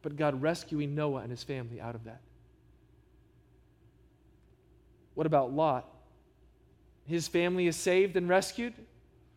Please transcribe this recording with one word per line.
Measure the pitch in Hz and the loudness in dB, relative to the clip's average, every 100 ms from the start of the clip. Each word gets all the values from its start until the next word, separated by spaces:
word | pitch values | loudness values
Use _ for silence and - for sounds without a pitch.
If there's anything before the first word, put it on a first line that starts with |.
but | 151 147 | -10 0
God | 147 131 | 0 2
rescuing | 151 170 - 151 143 147 | 0 -2 -4 -4 -2 -2
Noah | 151 131 | -2 -2
and | 117 | -6
his | 120 | -10
family | - 135 117 120 | -8 -8 -10 -10
out | 117 117 | -10 -10
of | 113 | -14
that. | 117 - - - _ _ _ _ _ _ _ _ _ _ _ _ _ - _ _ _ _ _ _ _ _ - _ _ _ | -18 -20 -20 -20 _ _ _ _ _ _ _ _ _ _ _ _ _ -20 _ _ _ _ _ _ _ _ -20 _ _ _
What | - 156 | -4 2
about | 147 127 | 2 2
Lot? | 143 156 127 - - - _ _ _ _ _ _ _ _ _ 147 | 2 0 0 -4 -18 -20 _ _ _ _ _ _ _ _ _ -4
His | 170 156 | -4 0
family | 170 175 185 175 | 2 2 2 2
is | 156 | 2
saved | 185 185 196 196 | 2 4 4 2
and | 180 | 4
rescued, | 185 190 - 240 - - - _ _ _ | 4 2 -4 -8 -8 -20 -20 _ _ _